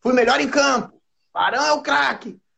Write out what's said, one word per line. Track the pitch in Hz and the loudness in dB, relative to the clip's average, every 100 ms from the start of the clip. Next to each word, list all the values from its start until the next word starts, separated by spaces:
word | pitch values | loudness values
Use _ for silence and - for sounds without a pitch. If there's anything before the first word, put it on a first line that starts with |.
Fui | 240 | 0
melhor | 247 233 277 | 2 4 2
em | 285 | 0
campo. | 285 277 254 - _ _ _ _ | 0 2 0 -4 _ _ _ _
Barão | - 185 233 | -4 -2 0
é | 302 | 0
o | 294 | -2
craque. | 285 285 277 220 226 - _ | 0 0 0 -4 -10 -18 _